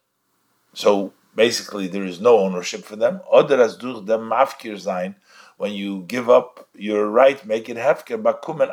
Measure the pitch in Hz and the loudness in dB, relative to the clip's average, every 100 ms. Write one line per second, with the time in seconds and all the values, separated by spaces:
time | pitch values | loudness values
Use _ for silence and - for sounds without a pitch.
0 | _ _ _ _ _ _ _ - 107 101 | _ _ _ _ _ _ _ -2 2 2
1 | 95 - _ - 120 117 98 104 92 98 | -2 -12 _ 0 0 0 -8 -8 -6 -6
2 | 95 87 117 113 95 90 90 107 - 107 | -8 0 4 6 4 -2 -6 -10 -12 -2
3 | 117 190 - 123 127 135 113 90 123 117 | -2 -2 4 4 6 4 2 0 -10 -10
4 | 98 113 113 117 135 - 117 101 92 92 | -4 -4 -2 0 0 -2 -12 -10 -6 -6
5 | 92 101 _ - - _ 101 104 98 98 | -6 -10 _ -20 -20 _ -8 -6 -6 -8
6 | 87 123 117 127 123 - - _ 104 104 | -6 -6 4 4 2 -10 -20 _ -4 -2
7 | 104 110 135 139 107 113 113 113 127 170 | 0 4 4 4 -4 -6 -6 -4 -2 -2
8 | - 113 113 113 - 156 135 | -4 -2 -2 -2 -8 -4 -4